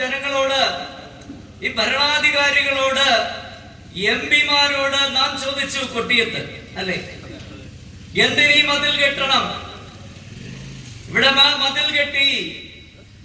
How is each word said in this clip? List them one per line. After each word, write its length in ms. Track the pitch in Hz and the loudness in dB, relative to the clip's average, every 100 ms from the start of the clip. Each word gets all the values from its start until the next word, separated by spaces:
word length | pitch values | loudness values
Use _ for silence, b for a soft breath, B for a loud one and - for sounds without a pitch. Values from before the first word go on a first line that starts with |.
ജനങ്ങളോട് 580 | 254 269 285 277 269 269 - - - - - - - - - - | -4 -2 -2 0 2 2 2 0 -8 -12 -16 -18 -16 -16 -16 -6
ഈ 40 | - 226 | -6 0
ഭരണാധികാരികളോട് 1300 | 226 269 285 294 294 285 285 277 277 269 269 269 269 226 - - - - - - - 170 208 | 0 2 2 4 2 4 4 2 2 2 2 4 4 4 2 -6 -12 -16 -18 -18 -14 -2 0
എം 100 | 247 277 | 0 4
പിമാരോട് 720 | 294 294 285 285 277 269 277 277 262 | 4 4 4 4 2 0 2 2 2
നാം 140 | 269 277 | 0 0
ചോദിച്ചു 380 | 269 277 277 269 254 | -4 -4 -4 -4 -4
കൊട്ടിയത്ത് 460 | 233 - 240 220 - - - - - | -4 2 2 2 -2 -8 -12 -12 -8
അല്ലേ, 180 | 190 175 - - - - - - - - - - - - | -4 -4 -8 -14 -14 -14 -14 -14 -16 -16 -18 -18 -8 2
എന്തിനീ 360 | 240 262 294 294 294 | 2 4 6 6 4
മതിൽ 260 | 285 294 285 | 2 0 2
കെട്ടണം? 440 | 277 269 269 262 247 - - - - - - - - - - - - - - - - | 0 2 2 2 0 -6 -10 -14 -16 -18 -18 -18 -16 -16 -14 -14 -14 -14 -14 -16 -6
ഇവിടെ 220 | 208 269 269 | 2 4 6
മ-, 180 | 285 285 | 4 4
മതിൽ 240 | 269 285 294 294 | 0 0 0 0
കെട്ടി 320 | 285 277 269 254 160 - - - - - - - | 0 2 2 2 -4 -10 -16 -20 -20 -20 -20 -20